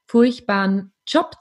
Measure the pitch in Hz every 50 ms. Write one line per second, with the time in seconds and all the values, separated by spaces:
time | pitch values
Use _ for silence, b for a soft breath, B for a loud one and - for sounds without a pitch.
0 | _ - - 233 240 254 247 - - - 202 196 196 196 196 196 196 - _ _
1 | - - - 320 - - - -